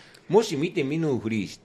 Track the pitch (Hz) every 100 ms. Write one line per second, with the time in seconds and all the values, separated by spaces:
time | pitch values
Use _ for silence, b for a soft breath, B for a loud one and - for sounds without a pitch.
0 | B B - 180 233 147 170 - 135 156
1 | 160 123 110 110 85 -